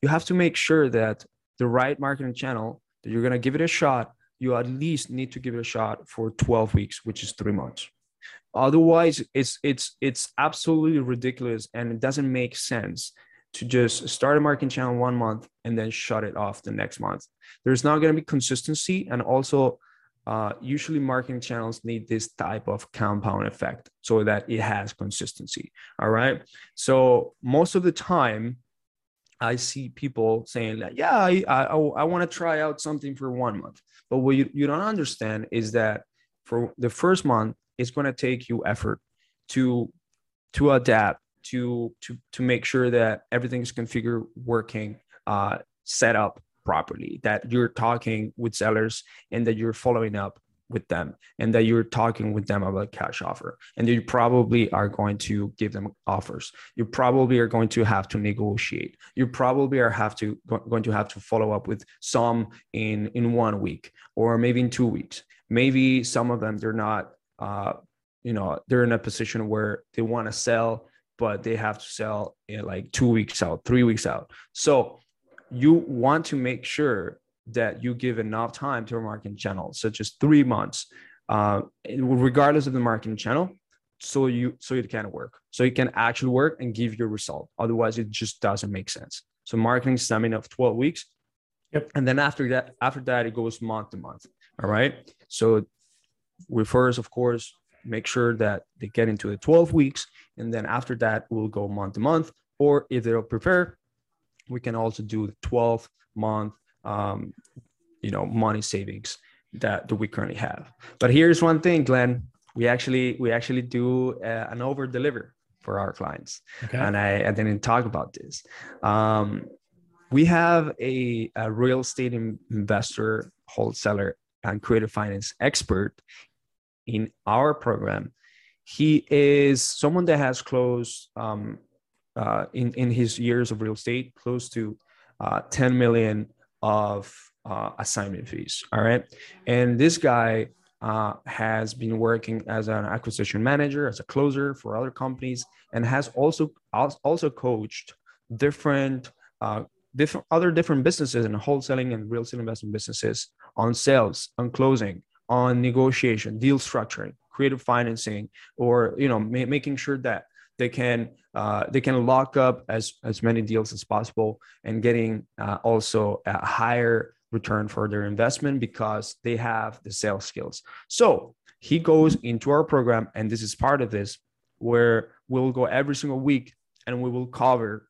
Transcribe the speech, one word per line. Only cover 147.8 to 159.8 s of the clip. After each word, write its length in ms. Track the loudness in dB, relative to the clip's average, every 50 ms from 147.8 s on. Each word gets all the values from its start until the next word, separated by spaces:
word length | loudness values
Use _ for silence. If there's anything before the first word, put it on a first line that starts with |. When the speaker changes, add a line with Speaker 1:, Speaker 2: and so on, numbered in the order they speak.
| -18 -18 -20 _ _ _ _ _ _ _ -4
Speaker 1:
different, 760 | 0 0 0 0 0 0 2 2 2 2 0 -2 -6 -8 -14 _ _ _ _ _ _
uh, 240 | -6 -4 -4 -6 -8 -10 _ _ _ _ _
different, 300 | 0 0 0 0 -6 -4 _
other 200 | 0 2 4 4
different 340 | 2 2 2 2 2 2 4
businesses 400 | 2 2 0 -2 -2 0 0 0
and 100 | 0 -2
wholesaling 600 | -4 0 0 0 0 0 -2 -2 -2 -2 -2 -4
and 160 | -6 -6 -6
real 120 | -6 -6 -6
estate 180 | -6 -8 -8
investment 320 | -8 -8 -8 -8 -8 -8 -6
businesses 560 | -6 -6 -6 -8 -4 -2 -2 -4 -4 -8 -12 _ _ -20 -18 _
on 160 | 0 0 0 0
sales, 580 | 2 2 4 6 6 6 4 0 -6 -12 -12 _ -6
on 120 | -6 -6
closing, 520 | 0 2 4 4 4 2 0 -4 -6 -10 -16 _ _ _ _ _
on 340 | 0 2 4 4 2 2 2
negotiation, 760 | 2 4 4 4 4 4 2 2 2 2 0 -2 -6 -6 0
deal 200 | 2 4 4 4
structuring, 540 | 0 -2 -4 -4 -4 -4 -8 -10 -10 -12 -12 _ _ _
creative 320 | _ 0 0 0 0 0 0
financing, 640 | 2 2 2 2 0 -2 -6 -6 -6 -6 -8 -10 -12 _ -20 -20 -20 _
or, 380 | -2 2 4 4 4 4 2 0 0
you 100 | 0 2
know, 100 | 2 0
ma-, 280 | 0 -2 -2 -4 -2
making 300 | -2 -2 -2 -2 -4 -6
sure 220 | -6